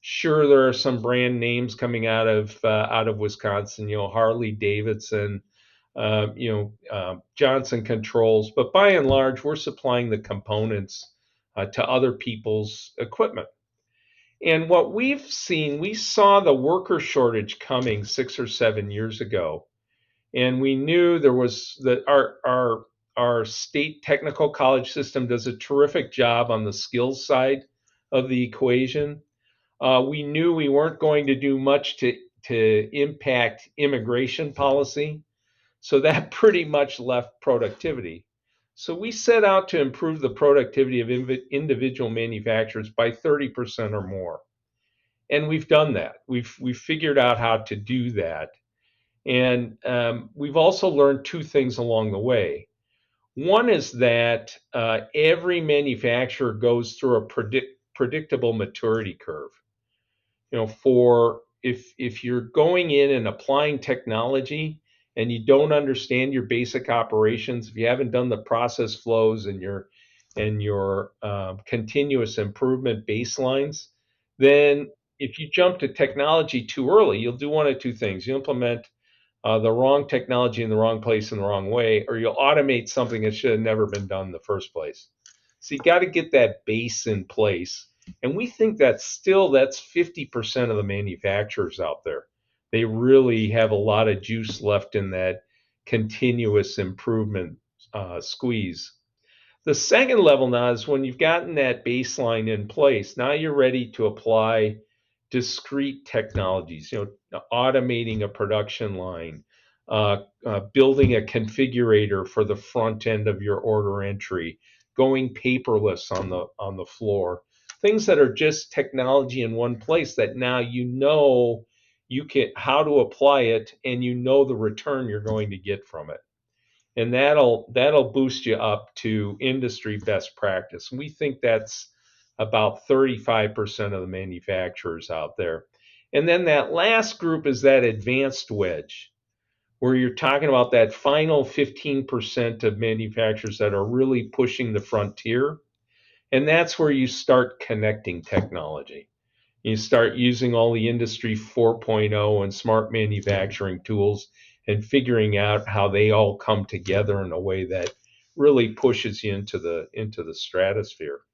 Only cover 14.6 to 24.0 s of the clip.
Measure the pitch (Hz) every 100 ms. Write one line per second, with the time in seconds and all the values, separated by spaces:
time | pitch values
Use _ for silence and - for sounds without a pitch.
14.6 | 165 175 151 196 262 277 - - - 165
15.6 | 151 147 190 214 - - 202 202 180 135
16.6 | 131 180 185 170 - 143 123 113 104 -
17.6 | - 127 127 104 104 - 127 - 120 -
18.6 | 113 107 101 101 113 107 104 107 82 76
19.6 | _ _ _ _ _ _ _ 127 127 127
20.6 | 135 135 143 175 175 170 143 127 123 -
21.6 | - - 127 123 131 143 120 - 127 127
22.6 | 123 113 - _ _ - 120 120 107 -
23.6 | - 143 151 151